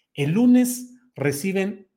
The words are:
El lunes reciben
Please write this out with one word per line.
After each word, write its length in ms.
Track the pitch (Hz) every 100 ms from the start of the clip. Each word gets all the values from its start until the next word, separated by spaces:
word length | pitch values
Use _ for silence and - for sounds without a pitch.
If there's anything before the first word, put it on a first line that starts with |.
| _
El 200 | - 143
lunes 600 | 180 247 247 247 - - - _
reciben 760 | - 139 143 190 190 190 214 -